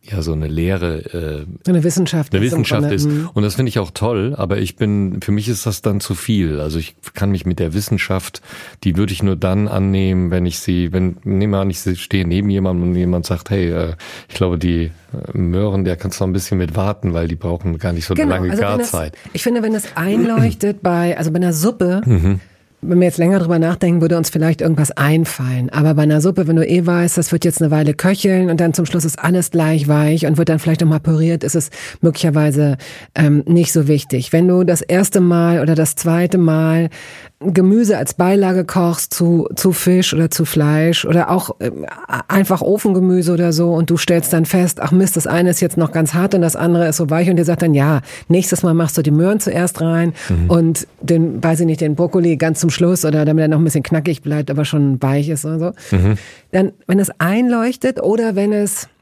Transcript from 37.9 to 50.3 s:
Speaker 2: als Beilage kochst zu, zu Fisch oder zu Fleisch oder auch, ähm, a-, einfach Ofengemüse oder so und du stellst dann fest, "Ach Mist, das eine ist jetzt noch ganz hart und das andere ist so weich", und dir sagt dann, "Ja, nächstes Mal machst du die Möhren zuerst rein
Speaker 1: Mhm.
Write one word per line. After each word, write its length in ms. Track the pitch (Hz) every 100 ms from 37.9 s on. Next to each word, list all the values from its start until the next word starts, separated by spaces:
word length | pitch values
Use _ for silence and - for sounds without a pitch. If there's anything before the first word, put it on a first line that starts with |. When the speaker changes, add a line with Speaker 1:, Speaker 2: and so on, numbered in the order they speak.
| 196
Speaker 2:
als 160 | -
Beilage 500 | - 175 202 185 185 175
kochst 480 | 190 170 165 -
zu, 360 | - 170 170 - -
zu 160 | 190
Fisch 400 | 175 - 180 180
oder 180 | 147 165
zu 140 | - 156
Fleisch 600 | 156 147 151 160 165 -
oder 240 | 170 -
auch, 260 | 180 - -
ähm, 260 | 123 67 76 - -
a-, 140 | 123 -
einfach 340 | 196 196 185
Ofengemüse 720 | 156 208 214 185 185 185 170
oder 180 | 170 170
so 220 | 156 170
und 160 | 165 170
du 80 | 170
stellst 340 | - 170 -
dann 140 | 170 160
fest, 340 | 190 180 -
"Ach 100 | -
Mist, 260 | 185 190 -
das 100 | 156
eine 220 | 170 180
ist 100 | 170
jetzt 180 | 175 -
noch 140 | 160
ganz 220 | 165 160
hart 200 | 170 190
und 80 | 190
das 140 | 170 -
andere 320 | 170 170 170
ist 100 | 147
so 120 | 156
weich", 200 | 156 175
und 60 | 175
dir 100 | 165
sagt 160 | 165
dann, 120 | 170
"Ja, 280 | 143 143 147 - - -
nächstes 340 | 175 185 175
Mal 100 | 180
machst 240 | 165 160 -
du 40 |
die 100 | 151
Möhren 280 | 151 180 208
zuerst 420 | 202 185 175 170
rein 320 | 165 165 170 160
Speaker 1:
Mhm. 200 | -